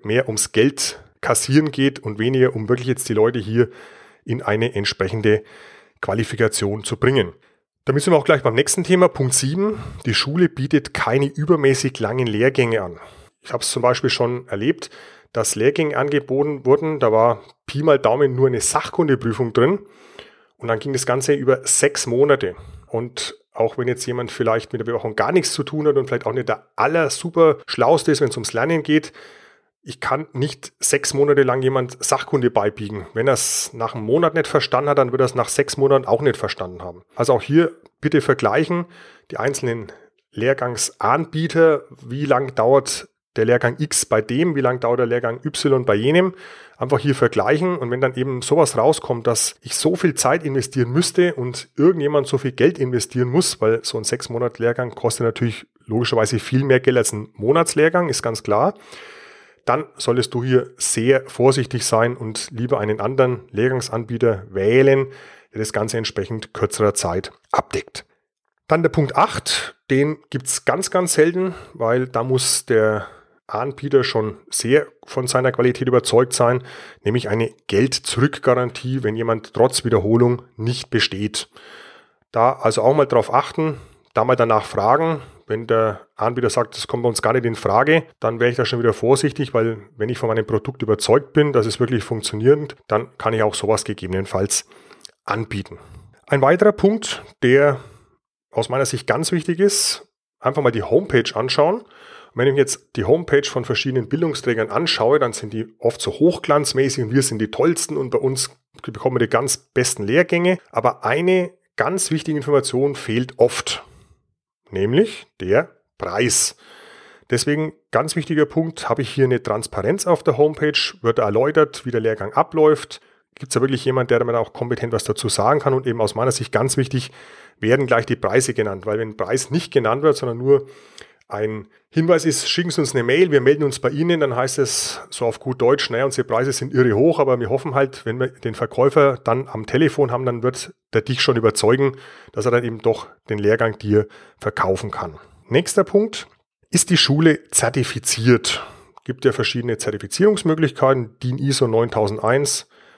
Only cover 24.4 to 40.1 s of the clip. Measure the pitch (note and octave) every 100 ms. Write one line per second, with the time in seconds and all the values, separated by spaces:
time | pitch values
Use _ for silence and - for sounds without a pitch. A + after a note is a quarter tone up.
24.4 | A2+ A2+ - A#2 A2 A#2 A2+ G#2+ G#2+ F3+
25.4 | - - C3+ D3+ D3+ C#3 A#2 A#2+ A#2 B2
26.4 | B2 A2 _ - B2+ E3 D3 - E3+ E3
27.4 | D#3+ - - - A#2+ D#3+ - C#3+ B2+ -
28.4 | A2 A2+ C#3 E3 D3+ D3+ - - - -
29.4 | - _ _ _ - - - C3+ D#3 C3
30.4 | D3 - - - - D3 - C#3 C#3+ C#3
31.4 | C3 B2+ C3 C3 B2 - - C3+ - C#3+
32.4 | A#2+ A2 G#2 - G#2 G#2+ G2 A2+ C3 B2
33.4 | - - - A#2+ A2+ A#2+ G#2+ D3 E3 D#3+
34.4 | D3 D3+ - B2+ C#3+ D3 B2 C3 B2+ B2
35.4 | A2+ - C#3+ - C3 C3+ A#2+ A#2 C#3+ A2+
36.4 | G#2 - F#2 F2 F2+ F2 _ - A#2+ B2
37.4 | - D3+ E3 - _ _ D3 D3+ - B2+
38.4 | G#2+ B2 D#3 F3 F3 - - _ _ -
39.4 | A2+ G#3 B2+ A2+ G2+ - _